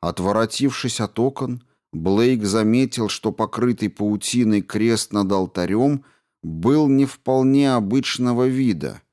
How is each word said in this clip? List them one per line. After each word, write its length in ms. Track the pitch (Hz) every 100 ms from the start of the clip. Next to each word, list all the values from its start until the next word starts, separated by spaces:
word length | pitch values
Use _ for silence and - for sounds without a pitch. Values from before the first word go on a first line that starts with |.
Отворотившись 960 | 85 85 92 104 113 - 135 131 131 -
от 200 | 107 -
окон, 420 | 123 135 131 123 _ _ _
Блейк 500 | 78 82 101 120 127
заметил, 640 | 104 107 107 117 131 - 107
что 220 | - 113
покрытый 580 | 95 107 - 123 117 107
паутиной 720 | - 104 104 - 123 113 107
крест 520 | 95 107 113 113 -
над 180 | 104 98
алтарём 720 | 98 92 - 90 101 139 143 - _ _ _
был 440 | 82 80 92 147 151
не 160 | 135 135
вполне 680 | - - 131 131 139 139
обычного 760 | 127 101 127 131 - 123 120 127
вида 540 | 131 131 87 71 52 _